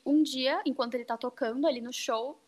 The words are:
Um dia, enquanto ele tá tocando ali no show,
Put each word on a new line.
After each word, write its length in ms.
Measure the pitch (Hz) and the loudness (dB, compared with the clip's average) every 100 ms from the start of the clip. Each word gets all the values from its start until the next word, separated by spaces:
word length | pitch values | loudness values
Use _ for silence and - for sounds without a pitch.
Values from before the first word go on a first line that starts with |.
| - | 2
Um 160 | 294 | 4
dia, 380 | 285 262 262 330 330 | 4 2 0 0 0
enquanto 280 | 269 240 | 0 -2
ele 100 | 240 | -2
tá 140 | 240 233 | -4 -4
tocando 480 | 247 - 240 247 311 | -4 -2 -2 0 0
ali 140 | 247 | 0
no 100 | 240 | -4
show, 480 | 254 - 226 247 311 | -6 -2 -2 -2 -8